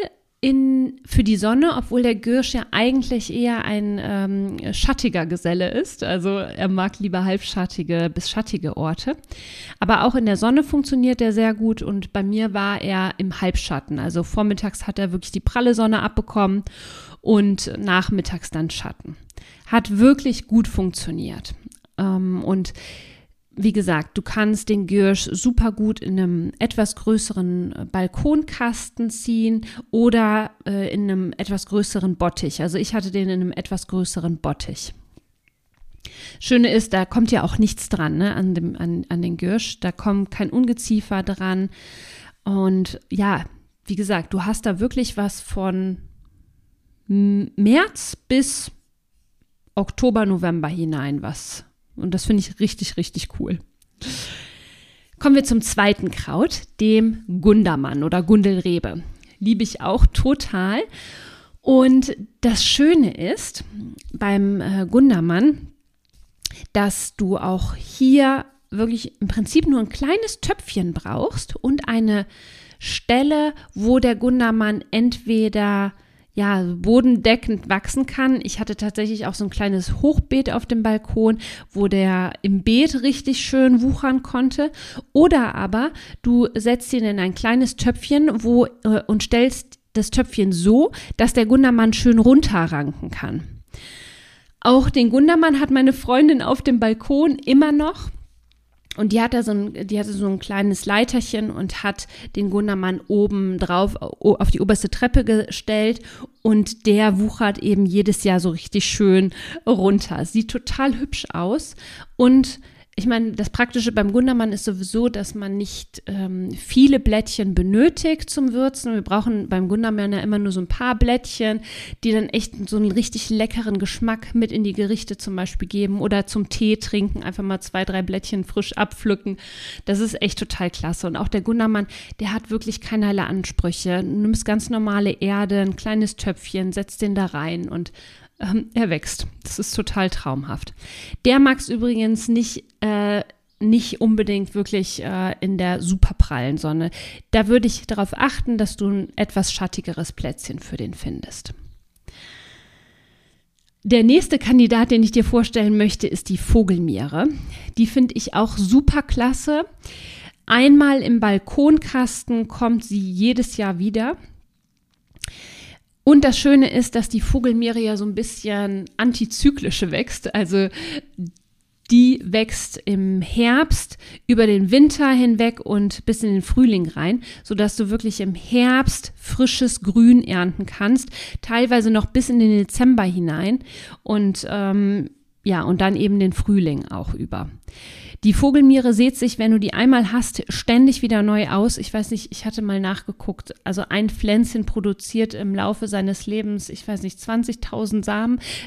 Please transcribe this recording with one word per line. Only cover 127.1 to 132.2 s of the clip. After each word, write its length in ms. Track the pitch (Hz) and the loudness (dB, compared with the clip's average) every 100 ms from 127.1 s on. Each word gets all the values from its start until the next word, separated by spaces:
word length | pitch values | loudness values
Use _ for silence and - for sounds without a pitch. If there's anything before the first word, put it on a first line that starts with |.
| 202 | -4
einfach 180 | - 185 | -8 -8
mal 200 | 196 190 | -6 -6
zwei, 240 | - 185 190 | -6 -6 -4
drei 160 | 190 | -4
Blättchen 420 | 185 185 - 202 | -4 -6 -6 -6
frisch 300 | 180 - 196 | -6 -6 -6
abpflücken. 640 | - 208 - 220 202 - 190 - - - - - | -4 -6 -4 -2 -2 -4 -10 -12 -18 -18 -12 -4
Das 160 | 202 | -2
ist 200 | 220 220 | -2 -2
echt 160 | 202 - | -4 -4
total 320 | - - 175 | -8 -6 -6
klasse. 380 | - 156 170 180 | -6 -8 -6 -6
Und 80 | 160 | -6
auch 140 | 202 | -4
der 100 | 214 | -4
Gundermann, 480 | 180 233 220 214 202 - - | -2 0 0 0 -4 -10 -18
der 140 | - | -10